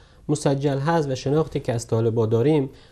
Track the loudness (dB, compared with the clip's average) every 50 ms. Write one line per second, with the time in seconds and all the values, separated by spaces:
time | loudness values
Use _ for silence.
0 | -20 -20 -20 -12 -4 -4 -2 0 0 0 0 0 0 -2 -2 0 0 0 0 0
1 | 0 -2 -4 -4 -2 0 0 0 0 -2 -4 -6 -4 -4 -4 -4 -2 -2 0 0
2 | 0 2 2 0 0 2 2 2 2 4 2 2 0 -2 -6 -14 -20 -20